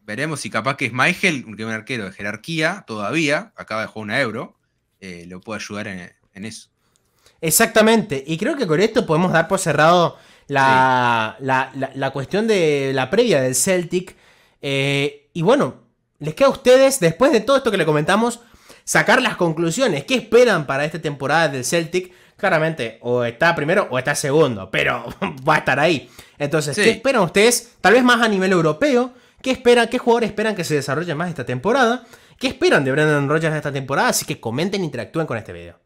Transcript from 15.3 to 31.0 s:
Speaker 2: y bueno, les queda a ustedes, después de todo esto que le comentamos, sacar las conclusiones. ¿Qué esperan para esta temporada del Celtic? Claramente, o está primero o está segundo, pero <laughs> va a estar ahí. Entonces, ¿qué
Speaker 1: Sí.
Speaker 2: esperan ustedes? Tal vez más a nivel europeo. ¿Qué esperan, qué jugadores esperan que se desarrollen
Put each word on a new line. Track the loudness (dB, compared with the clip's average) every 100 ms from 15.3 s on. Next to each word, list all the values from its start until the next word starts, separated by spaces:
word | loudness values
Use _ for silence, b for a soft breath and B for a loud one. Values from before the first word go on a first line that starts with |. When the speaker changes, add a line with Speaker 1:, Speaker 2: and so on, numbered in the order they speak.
Speaker 2:
y | -2
bueno, | 2 2 0 -4 _ _ _ _
les | -10
queda | 2 2
a |
ustedes, | 2 4 6 6 4
después | 0 2 2
de | 2
todo | 2 2
esto | 2
que | 0
le | 2
comentamos, | 0 2 2 0 -4 b b b b
sacar | -2 0 4 2
las | 2 0
conclusiones. | -2 0 -2 0 0 -2
¿Qué | -2 -2
esperan | 4 4 6 4 0
para | -2
esta | -2 -4
temporada | -8 -6 0 2 2
del | -2
Celtic? | -2 -2 -2 -4 -6 b b _
Claramente, | 0 2 0 -2 -8 -8
o | -4 -2
está | -2 0 0
primero | 0 0 0 0
o | -2
está | -2
segundo, | -4 0 2 2 0 -6
pero | -2 -2 -2 -8 -8
<laughs> | -8 -6 0
va | 0
a |
estar | 0 0
ahí. | 2 0 -6 B B B
Entonces, | -4 -2 -2
¿qué | 0
Speaker 1:
Sí. | 0
Speaker 2:
esperan | 2 0 0
ustedes? | 2 2 2 2 -6 _
Tal | 4
vez | 4
más | 4 4
a | 2
nivel | 2 2
europeo. | 2 2 2 2 2 0 b b b
¿Qué | -4
esperan, | 0 4 4 4
qué | 0
jugadores | 2 2 0
esperan | -2 -4 -4
que |
se | -2
desarrollen | -2 -2 -4